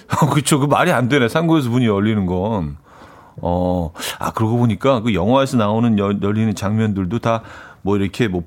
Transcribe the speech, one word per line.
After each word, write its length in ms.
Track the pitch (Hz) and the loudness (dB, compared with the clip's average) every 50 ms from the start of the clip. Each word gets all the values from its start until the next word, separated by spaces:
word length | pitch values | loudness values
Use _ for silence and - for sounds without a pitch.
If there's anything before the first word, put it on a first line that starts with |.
| - - | -10 -8
<laughs> 260 | - - - 131 131 | -2 0 2 2 2
그쵸. 260 | 151 135 - 160 139 | 0 2 2 2 2
그 60 | 135 | 2
말이 260 | 147 135 98 139 175 | 2 2 4 4 2
안 160 | 165 120 123 110 | 2 2 2 2
되네, 220 | 135 143 123 113 | 2 2 2 2
상공에서 400 | - 156 170 165 165 160 135 120 | 2 0 0 2 2 2 2 0
문이 160 | 117 127 127 113 | 0 2 2 2
열리는 380 | 101 98 101 110 113 104 95 | 2 2 2 2 0 0 0
건. 500 | 87 90 90 92 107 113 101 80 73 71 - - - - - - - - - - - - - | 0 -2 -2 -2 -2 -2 -4 -4 -6 -8 -12 -16 -20 -20 -20 -20 -20 -20 -20 -20 -20 -14 -6
어, 540 | - 87 87 90 90 90 90 90 85 80 - - - - - - | -4 -2 0 0 0 0 0 -2 -2 -4 -6 -10 -10 -10 -8 -6
아, 120 | - - | -6 -6
그러고 260 | - - 113 110 117 120 | -2 -2 0 0 2 2
보니까 420 | 120 117 104 - - 131 135 117 | 2 2 2 2 2 2 2 2
그 140 | 104 120 104 | 0 0 0
영화에서 420 | 85 85 104 127 135 135 135 135 | 0 0 2 2 2 0 0 0
나오는 420 | 123 107 101 107 110 120 120 110 101 | 0 0 2 2 2 2 2 2 2
열-, 240 | 101 101 104 98 | 2 0 0 0
열리는 320 | 90 101 104 110 113 110 101 | -2 -2 0 0 0 0 -2
장면들도 640 | - 107 98 107 110 110 107 101 95 95 87 107 117 | -2 -4 -2 0 0 0 0 0 -2 -2 -2 -4 -2
다 220 | - 117 113 113 117 - - - - - - - - | -2 -2 -2 -2 -4 -10 -16 -20 -20 -20 -20 -8 -2
뭐, 120 | 92 101 101 | -2 0 0
이렇게 320 | 98 95 - - 127 107 | 0 -2 0 -2 -2 0
뭐, 120 | 90 90 85 | 0 -4 -6